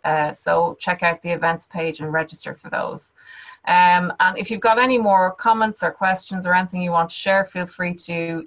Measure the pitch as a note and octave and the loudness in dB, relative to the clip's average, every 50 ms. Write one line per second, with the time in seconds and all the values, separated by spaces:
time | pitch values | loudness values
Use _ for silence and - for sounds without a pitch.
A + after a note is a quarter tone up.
0 | - D#3 D#3 D#3 D3+ D3+ - - - E3+ E3+ E3 E3+ E3 - - - F#3 F3+ F3+ | -4 -2 0 0 0 -2 -4 -4 -2 0 2 2 2 0 -2 -4 -6 -6 -4 0
1 | F3+ E3+ E3 - - F3 E3+ E3 E3+ E3 E3+ E3 - - - F3 E3 E3 D#3 - | 0 -2 -2 -2 -4 -6 -4 -2 -2 -2 -2 -4 -6 -12 -8 -6 -6 -6 -6 -6
2 | D#3 D#3 D3+ D#3+ D#3 D#3+ E3 - - - - - - D#3 - - - - - - | -6 -4 -2 -2 -2 -4 -8 -14 -14 -14 -14 -14 -12 -8 -6 -6 -6 -6 -8 -12
3 | - - _ _ - - - - - - - - - - F3 F3+ F3+ F3 F3+ F3+ | -16 -20 _ _ -20 -20 -20 -20 -20 -20 -20 -10 -2 2 4 6 6 6 6 4
4 | F3+ F3+ - - F#3 F#3 F#3+ - G3 - A3+ G#3 - A3+ A3+ A#3 B3+ B3+ C4 A#3+ | 2 0 -2 0 0 0 0 -2 -6 -8 -4 0 2 4 4 4 4 4 2 2
5 | A3 G3+ G3 F#3+ F#3 F#3 F#3 - - A#3 A3+ A3 A3 A3 G#3+ - F3+ E3 - - | 4 4 4 4 4 2 0 0 0 2 2 2 2 0 -2 -2 -4 -4 -4 -2
6 | G3 F#3+ F#3+ F#3 - - G3 F#3 F3+ F3+ F3+ F3+ F#3 F3+ - F3+ F3+ F3 E3+ E3 | -2 -2 -2 -2 -4 -8 -8 -6 -2 0 2 2 0 0 -4 -6 -4 0 0 0
7 | E3 E3 - - - G3 F#3+ G3 G3 F#3+ - F3+ F3+ F3+ - - F3+ F3 F3 F3 | 0 0 -4 -6 -2 0 2 2 2 0 -4 -8 -8 -8 -6 -6 -6 -6 -6 -6
8 | - - E3+ E3+ E3 E3 E3 E3 D#3+ | -8 -8 -6 -4 -4 -4 -6 -6 -8